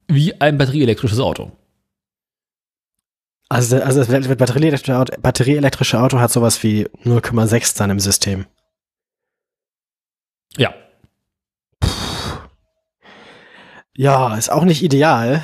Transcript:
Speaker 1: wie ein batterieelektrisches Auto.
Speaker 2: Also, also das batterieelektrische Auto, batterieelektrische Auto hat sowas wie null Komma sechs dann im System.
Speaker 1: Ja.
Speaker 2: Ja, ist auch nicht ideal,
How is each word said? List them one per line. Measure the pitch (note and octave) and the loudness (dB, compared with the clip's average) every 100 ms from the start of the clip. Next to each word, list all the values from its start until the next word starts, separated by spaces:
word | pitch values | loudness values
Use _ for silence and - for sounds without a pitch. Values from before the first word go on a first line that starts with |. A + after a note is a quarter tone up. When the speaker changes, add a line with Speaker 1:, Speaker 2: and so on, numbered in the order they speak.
| - | 0
Speaker 1:
wie | C#3+ D#3 - | 2 2 0
ein | D3+ C#3+ | 0 2
batterieelektrisches | C3 D3+ A#2+ G#2 A#2 G#2+ | 0 2 0 0 -2 -2
Auto. | G2+ - G1+ - _ _ _ _ _ _ _ _ _ _ _ _ _ _ _ _ _ _ - | -2 -4 -10 -20 _ _ _ _ _ _ _ _ _ _ _ _ _ _ _ _ _ _ -6
Speaker 2:
Also, | A#2+ A#2+ C3 | -2 0 0
also | - C3+ | 0 0
das | A#2 | 2
batterieelektrische | C3+ C3 B2+ B2+ B2+ D#3 C#3 - B2 | 0 0 0 0 2 0 0 -2 0
Auto, | C3 - | -2 -2
batterieelektrische | B2+ - B2+ D3 C#3 - - A2+ | -2 0 0 2 0 0 -2 2
Auto | B2+ B2+ | 2 2
hat | A#2+ | 2
sowas | A#2+ A#2 - | 2 0 0
wie | A2 G#2+ - - | 0 0 -2 -4
null | A#2+ A#2+ | -2 0
Komma | - A#2 A2 | 0 0 2
sechs | A#2 - | 0 0
dann | - G2+ | -2 -2
im | G2 | 0
System. | G2 F#2+ G2+ F#2+ F#2+ _ _ _ _ _ _ _ _ _ _ _ _ _ _ _ _ _ _ _ _ - | -2 -2 -2 -6 -8 _ _ _ _ _ _ _ _ _ _ _ _ _ _ _ _ _ _ _ _ -4
Speaker 1:
Ja. | A2 - _ _ _ _ _ _ _ _ _ - - - - - - - - _ _ _ _ _ - - - - - - - - _ - | -4 -6 _ _ _ _ _ _ _ _ _ -6 -4 -4 -10 -10 -10 -12 -16 _ _ _ _ _ -20 -20 -20 -20 -20 -20 -20 -20 _ -2
Speaker 2:
Ja, | C#3 C3+ B2 A2 | 0 2 0 -2
ist | - | -2
auch | D3+ | 2
nicht | F3+ D3+ | 2 2
ideal, | F3+ C3+ D#3 B2+ A#2 D#3 | 2 2 4 2 0 -2